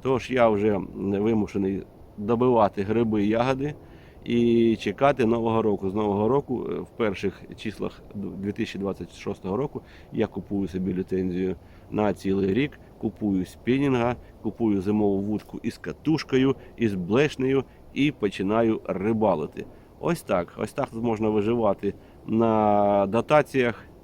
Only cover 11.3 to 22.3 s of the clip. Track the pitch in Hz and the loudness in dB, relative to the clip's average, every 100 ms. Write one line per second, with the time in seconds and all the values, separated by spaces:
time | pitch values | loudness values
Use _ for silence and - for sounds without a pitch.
11.3 | 90 92 90 - - - 107 104 92 98 | -2 -4 -4 -12 -20 -8 -2 0 -2 -2
12.3 | 98 95 98 143 - - - 113 - 107 | 0 0 0 -2 -4 -20 -8 -8 -4 -2
13.3 | 95 92 - - 131 139 127 120 120 - | 0 -2 -8 -2 0 2 2 0 -2 -10
14.3 | - 110 - 113 101 92 107 104 98 101 | -10 -10 -2 0 0 2 2 2 0 -2
15.3 | 107 - - 117 - - 78 - 156 - | -4 -6 -8 -8 -8 -12 -8 -2 -2 2
16.3 | 131 135 131 - - 117 98 87 110 151 | 2 2 0 -6 -2 -2 -2 0 2 2
17.3 | - 131 135 123 - - - 143 143 104 | 0 0 0 -2 -12 -14 -2 -2 0 -4
18.3 | - 98 110 117 110 - 90 101 113 107 | -2 0 2 2 0 -4 -4 -2 2 2
19.3 | 85 76 - - - - - - 170 - | 2 -2 -8 -14 -16 -20 -8 -4 -4 -2
20.3 | 95 85 - 107 - 135 113 117 107 110 | -2 -2 -6 -8 -6 -8 -4 -2 0 0
21.3 | 107 104 120 110 95 101 - - - - | 2 0 2 0 0 -4 -6 -16 -20 -4